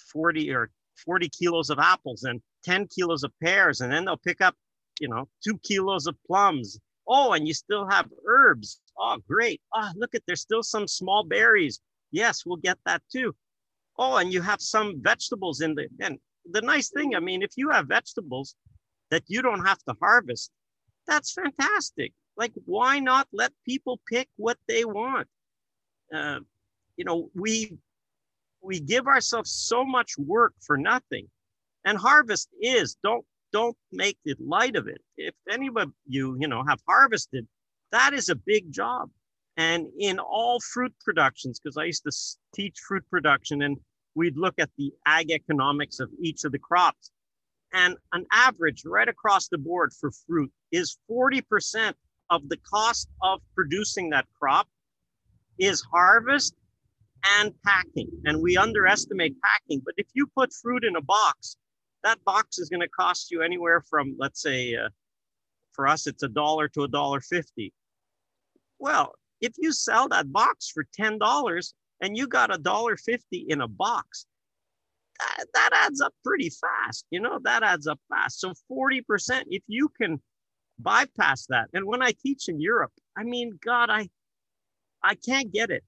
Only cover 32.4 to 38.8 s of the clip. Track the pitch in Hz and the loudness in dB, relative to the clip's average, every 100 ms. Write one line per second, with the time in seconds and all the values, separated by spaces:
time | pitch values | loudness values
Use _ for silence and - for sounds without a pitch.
32.4 | - - 226 247 135 - 202 233 - _ | -4 -4 0 2 2 -2 -2 -2 -4 _
33.4 | _ 208 233 - _ 180 196 - 151 120 | _ 0 0 -2 _ -4 -2 -2 -6 -6
34.4 | 131 185 254 196 104 - _ - - - | -2 0 2 0 -4 -10 _ -12 -12 -10
35.4 | - 226 269 226 175 - - 135 135 131 | -8 -6 -4 -4 -4 -6 -8 -4 -4 -4
36.4 | 151 120 139 139 - 208 269 214 - 131 | -4 -2 -2 -2 2 4 4 2 -4 -8
37.4 | 113 _ _ _ _ 226 269 277 175 160 | -10 _ _ _ _ 2 2 2 -2 -2
38.4 | - 214 175 143 | 0 0 0 -6